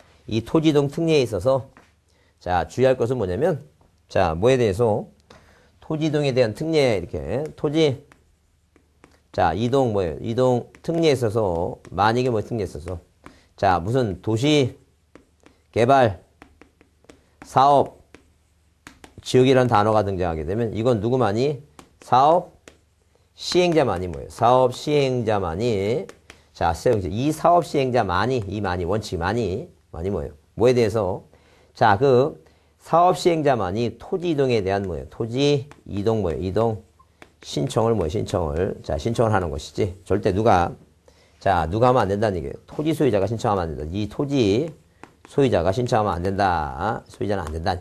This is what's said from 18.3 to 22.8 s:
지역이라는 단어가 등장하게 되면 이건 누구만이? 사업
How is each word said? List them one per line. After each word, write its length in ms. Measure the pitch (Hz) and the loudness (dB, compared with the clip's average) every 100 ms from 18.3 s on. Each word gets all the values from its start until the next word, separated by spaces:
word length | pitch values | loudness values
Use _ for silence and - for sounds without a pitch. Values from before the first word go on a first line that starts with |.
| _ _ _ _ _ - - - - | _ _ _ _ _ -20 -20 -20 -18
지역이라는 480 | - 127 127 127 123 | 0 4 6 4 4
단어가 360 | 107 107 107 | 4 4 2
등장하게 400 | 101 95 87 80 | 0 -2 -2 -4
되면 300 | 78 104 117 | -4 -4 -4
이건 260 | 95 117 113 | -2 0 0
누구만이? 640 | 110 131 107 107 139 147 - - - _ | 0 0 0 0 -2 -4 -10 -20 -20 _
사업 520 | - 127 143 175 - - - - | 0 4 4 4 0 -12 -20 -20